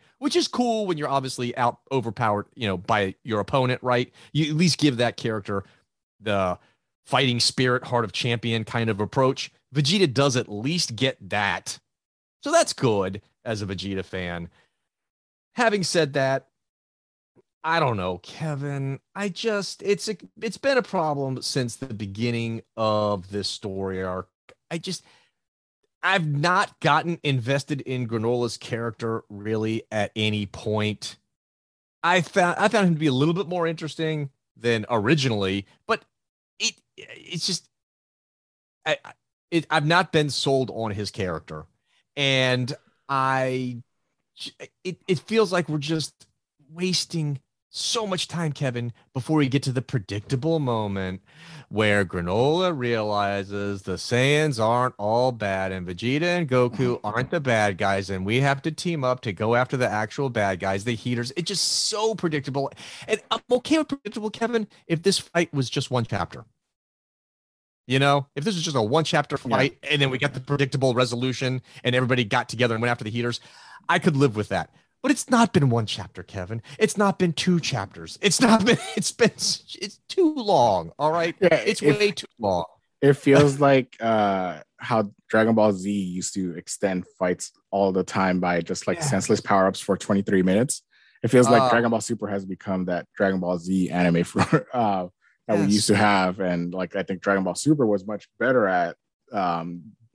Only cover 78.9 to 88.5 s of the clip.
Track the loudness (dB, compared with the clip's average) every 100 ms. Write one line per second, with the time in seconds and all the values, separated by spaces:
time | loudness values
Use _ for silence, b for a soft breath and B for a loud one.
78.9 | -4 -4 2 0 2 -4 -4 -8 -12 -12
79.9 | -12 -8 2 2 2 2 4 4 2 -2
80.9 | -2 0 0 -2 2 4 4 2 2 2
81.9 | 4 2 0 -12 -4 0 0 -2 _ _
82.9 | 2 4 4 6 8 8 6 4 4 2
83.9 | -4 0 2 2 0 -2 -6 -16 _ -2
84.9 | -2 -2 -6 -2 2 4 6 4 2 -2
85.9 | -2 -2 -4 -6 -4 -6 -6 -10 -4 -2
86.9 | -2 -6 -4 -2 -2 -6 _ -6 0 2
87.9 | 2 -2 0 0 2 0